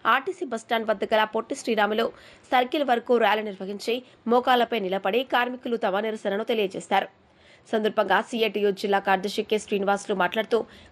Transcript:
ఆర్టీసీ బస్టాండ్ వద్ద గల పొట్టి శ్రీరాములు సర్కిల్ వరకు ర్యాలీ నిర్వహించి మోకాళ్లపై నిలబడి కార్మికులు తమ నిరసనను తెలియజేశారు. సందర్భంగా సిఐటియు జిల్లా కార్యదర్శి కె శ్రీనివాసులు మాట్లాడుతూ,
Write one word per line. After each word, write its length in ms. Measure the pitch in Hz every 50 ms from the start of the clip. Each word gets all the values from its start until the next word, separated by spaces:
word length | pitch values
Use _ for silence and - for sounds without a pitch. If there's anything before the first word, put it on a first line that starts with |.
| -
ఆర్టీసీ 380 | 220 233 269 269 381 359 - 359
బస్టాండ్ 440 | 262 233 220 - - 240 226 226 220
వద్ద 160 | 214 202 226
గల 200 | - 226 220 214
పొట్టి 300 | 214 - 226 226 - 285
శ్రీరాములు 580 | - - - 226 208 208 208 214 220 226 - - - - - - - -
సర్కిల్ 400 | - 262 254 254 254 - 311 285
వరకు 320 | 262 247 233 233 - 247
ర్యాలీ 260 | 233 226 202 208 220 214
నిర్వహించి 600 | 214 190 190 196 185 202 202 - - 233 254 247 - - _ _
మోకాళ్లపై 520 | 226 233 254 247 269 254 240 233 233 233 226
నిలబడి 460 | 196 185 190 196 190 196 196 240 269
కార్మికులు 520 | - - 247 240 247 254 247 - 254 233
తమ 240 | 220 - 202 185 202
నిరసనను 440 | 214 220 214 220 - 208 196 202 220
తెలియజేశారు. 640 | - 240 220 208 185 - 175 170 - 202 196 - - - _ _ _ _ _ _ - - _ _ - -
సందర్భంగా 480 | 220 214 214 214 220 208 196 190 196
సిఐటియు 500 | 226 - - 226 220 214 208 214 202 208
జిల్లా 280 | 196 196 - 202 196 196
కార్యదర్శి 440 | 190 202 190 185 185 208 - - 208
కె 160 | - 220 214
శ్రీనివాసులు 600 | - - 214 196 196 190 202 196 - - 208 190
మాట్లాడుతూ, 460 | 180 180 - 220 214 - 240 214 - - - - - -